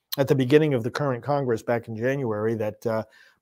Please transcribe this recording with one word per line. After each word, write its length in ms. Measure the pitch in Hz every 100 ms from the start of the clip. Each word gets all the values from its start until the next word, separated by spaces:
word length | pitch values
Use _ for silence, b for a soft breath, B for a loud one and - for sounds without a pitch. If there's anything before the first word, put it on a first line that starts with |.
| - -
at 80 | 135
the 80 |
beginning 400 | 135 127 151 156
of 80 | 131
the 80 | 117
current 320 | - 143 120
Congress 400 | 110 143 127 110
back 260 | - 120 117
in 80 | 107
January 580 | 123 139 123 104 110
that, 300 | 113 107 - 117
uh, 180 | 110 107 b b b